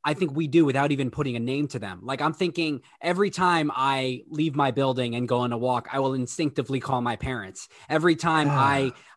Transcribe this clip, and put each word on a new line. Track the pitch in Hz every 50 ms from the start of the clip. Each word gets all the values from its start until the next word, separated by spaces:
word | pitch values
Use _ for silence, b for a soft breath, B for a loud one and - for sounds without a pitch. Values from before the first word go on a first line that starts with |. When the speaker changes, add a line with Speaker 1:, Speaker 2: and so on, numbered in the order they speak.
Speaker 1:
I | - 147 151
think | 147 185 147 135
we | 156 165
do | 143 131 170 160
without | 139 127 139 143 147 147
even | 135 135 123
putting | - - 147 135 120
a | 117
name | 117 127 131 143 147
to | 139 -
them. | 120 104 98 90 87 95
Like, | 123 139 139
I'm | 147 156
thinking | 156 - 190 175 - 175 165 156 147 123 b b b b
every | - 170 180 185 208 190
time | - 175 185 180 175 165 151 147 -
I | 127 131 139 139 135 131 131 127 120 - -
leave | 156 151 160 160 131
my | 147 143 135
building | 117 139 135 131 127 127 123 117 117
and | 120 123
go | 120 127 120
on | 123 120
a | 120
walk, | 113 120 127 123 117 - -
I | - 139
will | 135 135 135
instinctively | 131 127 123 - - 165 147 - - 123 - 135 131
call | - - 135 123
my | 120 120 113
parents. | - - 131 127 117 98 95 - - - B B B B B
Every | 151 156 160 180 160
time | - 165 170 160 156 147 143
Speaker 2:
Ah. | 143
Speaker 1:
I, | 139 135 139 139 139 135 127 B B B B B